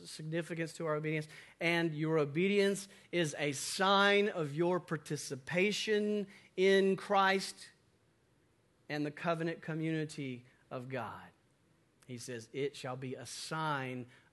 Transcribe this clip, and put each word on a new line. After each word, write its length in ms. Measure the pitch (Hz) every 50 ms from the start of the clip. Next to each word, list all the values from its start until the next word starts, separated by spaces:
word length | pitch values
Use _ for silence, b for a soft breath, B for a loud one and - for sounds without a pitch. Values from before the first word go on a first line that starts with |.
| 170
significance 680 | 170 - - 156 156 160 170 165 - 175 165 165 156 -
to 120 | - 165
our 80 | 156 151
obedience. 340 | 151 156 156 156 156 156 156 B B B B B B
And 340 | 170 165 175 170 170 170 156
your 240 | 147 156 156 160 160
obedience 680 | 147 143 135 165 185 196 202 202 196 196 202 196 - B B B B B
is 240 | - 175 170 147 - -
a 140 | 151 147 135
sign 760 | 127 - - - - 190 190 202 196 202 202 202 202 202 208
of 240 | - 180 156 143 143
your 260 | 156 170 175 180 170
participation 1500 | - - 165 151 - - 156 - - - 139 131 - - 156 180 190 214 196 - - 214 214 208 208 208 208 208 196 196 B B B B B
in 400 | - 185 196 196 190 190 190 190
Christ 760 | 185 - - 202 196 190 190 190 196 190 - - - - - - _ _ _ _ _ _ _ _ _ _ _ _ _ _ _ _ _ _ _ _ _ _ -
and 140 | 147 151 147
the 80 | 147
covenant 520 | 147 - - 175 170 160 165 170 165 - -
community 840 | - 156 160 160 160 160 156 156 151 - - 139 131 127 120 b b b b b _
of 180 | - 131 123
God. 440 | 131 135 123 110 98 87 87 - - - _ _ _ _ _ _ _ _ _ _ _ _ _ _
He 140 | - 123 117
says, 280 | 120 127 123 113 110 - -
"It 220 | 143 143 139 -
shall 220 | - - 131 127
be 180 | 131 131 127 127
a 100 | 123 127
sign 800 | - - - - - 160 160 160 156 147 135 131 127 127 127 117 120 B B B B